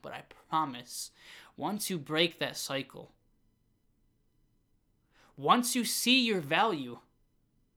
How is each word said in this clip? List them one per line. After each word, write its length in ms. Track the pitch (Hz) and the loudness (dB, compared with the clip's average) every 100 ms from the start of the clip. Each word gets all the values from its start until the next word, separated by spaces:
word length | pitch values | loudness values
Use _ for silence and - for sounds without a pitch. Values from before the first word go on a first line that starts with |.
but 100 | 139 | -14
I 120 | 135 - - _ | -14 -16 -20 _
promise, 600 | 160 151 123 120 - - - - - - - | 0 0 -4 -12 -12 -12 -14 -20 -20 -20 -8
once 320 | 156 208 - | -6 -4 -4
you 80 | 180 | -4
break 420 | 139 156 170 - | -2 2 2 2
that 200 | 135 - | -6 -4
cycle, 540 | - 135 131 - - _ _ _ _ _ _ _ _ _ 1017 _ _ _ _ _ _ _ _ _ _ _ - - | -6 -6 -6 -14 -20 _ _ _ _ _ _ _ _ _ _ _ _ _ _ _ _ _ _ _ _ _ -20 -4
once 360 | 139 226 240 | 4 4 4
you 120 | 254 220 | 0 0
see 340 | - 240 262 | 0 4 4
your 200 | 233 196 | 4 0
value, 580 | 143 160 220 165 127 120 _ _ _ _ _ _ _ | 0 2 2 0 -6 -12 _ _ _ _ _ _ _